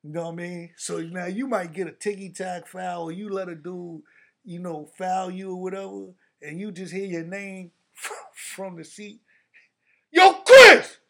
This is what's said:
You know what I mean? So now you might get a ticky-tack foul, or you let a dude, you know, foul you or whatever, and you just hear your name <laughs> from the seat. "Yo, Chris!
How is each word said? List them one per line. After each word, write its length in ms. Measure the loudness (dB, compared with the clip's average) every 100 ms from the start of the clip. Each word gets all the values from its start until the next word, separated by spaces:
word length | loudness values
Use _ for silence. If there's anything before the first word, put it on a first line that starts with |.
You 100 | -10
know 120 | -10
what 80 | -10
I 40 | -10
mean? 340 | -12 -12 -16 -14
So 220 | -10 -10
now 260 | -10 -10 -8
you 200 | -8 -4
might 260 | -4 -6
get 120 | -10 -10
a 60 |
ticky-tack 720 | -8 -8 -8 -14 -12 -10 -10 -12
foul, 380 | -10 -8 -8
or 80 | -10
you 160 | -10 -8
let 180 | -8 -8
a 40 |
dude, 480 | -12 -14 -12 -14 -16 -20 -20 -20 _
you 140 | -16 -12
know, 280 | -10 -10 -12 -8
foul 340 | -4 -4 -4
you 220 | -10 -10
or 80 | -8
whatever, 440 | -8 -10 -12 -14 -16 -20 _ _
and 160 | -14 -10
you 140 | -10
just 200 | -12 -10
hear 120 | -10
your 200 | -8 -8
name 460 | -10 -12 -12 -14 -18 _ _
<laughs> 420 | -18 -16 -16 -18
from 420 | -20 -16 -12 -12 -14
the 80 |
seat. 360 | -18 -18 -20 -20 _ _ _ -20 _ _ _ _ _
"Yo, 220 | 8 8
Chris! 640 | 6 12 12 12 8 4 -16